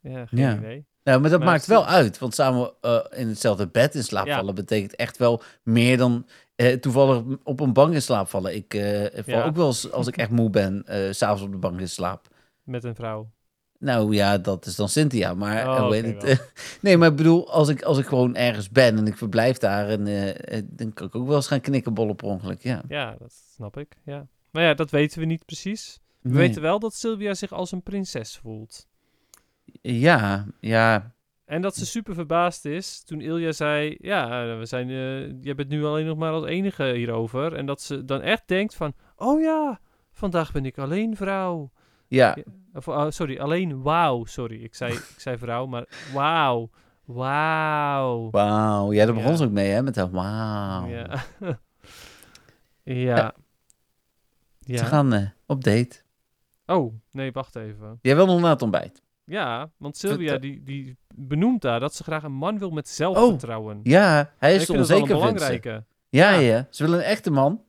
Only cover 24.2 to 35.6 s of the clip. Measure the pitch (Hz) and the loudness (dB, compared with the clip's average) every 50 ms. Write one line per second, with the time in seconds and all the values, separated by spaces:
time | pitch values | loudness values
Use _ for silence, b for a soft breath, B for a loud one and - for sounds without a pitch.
24.2 | 143 - _ _ _ _ _ 156 170 165 151 139 160 143 - 143 147 151 - - | -14 -18 _ _ _ _ _ 2 4 4 4 2 0 0 2 2 2 2 0 -4
25.2 | 160 160 160 160 _ _ 165 - - 190 214 220 - - - _ _ _ _ _ | -4 -4 -4 -4 _ _ -16 -12 -10 -10 -10 -10 -12 -18 -20 _ _ _ _ _
26.2 | _ 127 123 139 - 135 113 - 151 156 185 208 202 226 - - - 226 226 202 | _ 0 4 4 4 4 2 0 -2 -2 -2 0 -2 -6 -8 -6 -6 -6 -6 -4
27.2 | 208 208 196 - - 196 - - 185 175 - 185 - - 95 101 - 90 - 127 | -4 -6 -6 -6 -8 -10 -8 -8 -8 -6 -8 -10 -10 -8 -8 -8 -8 -8 -8 -10
28.2 | 110 - - - - 117 110 110 110 110 - - - _ _ _ _ _ _ _ | -10 -10 -16 -18 -16 -14 -14 -14 -16 -18 -20 -20 -20 _ _ _ _ _ _ _
29.2 | _ _ - _ _ _ _ _ _ - _ - _ - 123 117 127 160 175 127 | _ _ -20 _ _ _ _ _ _ -20 _ -14 _ -4 -2 2 4 4 4 6
30.2 | 110 101 98 98 101 101 - _ - 107 113 113 113 113 113 104 98 117 _ _ | 4 2 0 0 -2 -6 -12 _ -4 0 2 4 6 4 4 2 0 -6 _ _
31.2 | _ _ _ _ _ _ 147 165 185 196 190 - 196 - - 226 208 - 190 165 | _ _ _ _ _ _ -6 -4 -4 -4 -6 -6 -10 -8 -8 -10 -10 -8 -10 -10
32.2 | 170 147 160 170 175 175 170 - - 147 147 175 190 - - - - _ - 151 | -6 -2 0 0 0 0 -2 -4 -8 -8 -8 -6 -8 -10 -14 -16 -14 _ -12 -10
33.2 | - 147 160 170 165 160 156 - 156 147 151 147 147 151 147 - - 175 202 190 | -6 -4 -4 -4 -2 -4 -4 -2 -2 -2 0 -2 -2 -4 -6 -10 -8 -4 -2 -2
34.2 | 139 117 120 123 120 117 117 113 113 113 - 127 123 127 131 131 131 131 135 135 | -2 -2 -4 -6 -6 -6 -6 -8 -10 -8 -6 -6 -6 -6 -6 -6 -6 -6 -8 -8
35.2 | 139 143 135 131 131 139 139 135 | -10 -12 -14 -12 -10 -10 -6 -6